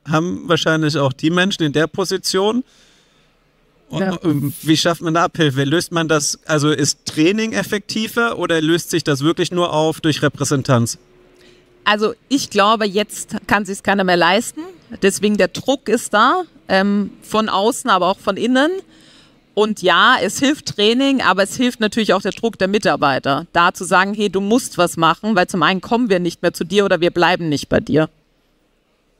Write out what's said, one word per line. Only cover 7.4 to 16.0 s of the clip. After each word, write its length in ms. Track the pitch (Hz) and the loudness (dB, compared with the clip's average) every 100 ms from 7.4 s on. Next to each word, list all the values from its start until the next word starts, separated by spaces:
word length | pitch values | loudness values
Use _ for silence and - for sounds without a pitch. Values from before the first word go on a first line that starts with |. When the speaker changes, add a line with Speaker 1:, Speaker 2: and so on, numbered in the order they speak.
| 220 | -2
Speaker 1:
effektiver 880 | 202 185 208 - 220 220 240 233 - | -4 -4 -6 -6 -6 -4 -2 -2 -2
oder 220 | 175 165 | -2 0
löst 300 | 156 170 - | 2 0 0
sich 140 | 170 | -4
das 180 | 156 139 | -2 0
wirklich 300 | 151 170 175 | 0 0 -2
nur 200 | 175 175 | -2 0
auf 280 | 156 160 156 | 0 0 0
durch 220 | 160 139 | -2 0
Repräsentanz? 760 | 147 - 139 143 135 120 117 - _ _ _ _ - _ _ _ - | -2 -2 -2 -2 2 2 2 -6 _ _ _ _ -20 _ _ _ 0
Speaker 2:
Also 280 | 208 214 - - | 0 0 -4 -4
ich 180 | 269 - | -2 -2
glaube, 380 | 202 202 226 214 | 2 2 2 0
jetzt 500 | 190 208 - - 208 - | -2 -4 -8 -10 -10 -2
kann 200 | 208 190 | -2 -2
sich's 160 | 196 | -6
keiner 220 | - 196 | -2 0
mehr 120 | 185 175 | 2 4
leisten. 460 | 170 202 - 302 359 349 - 226 | 4 2 -2 -10 -16 -16 -18 0
Deswegen 340 | 196 - 208 202 | 0 2 0 2
der 120 | - | 0
Druck 420 | - - 277 - | 0 -4 -2 0
ist 240 | 233 | -2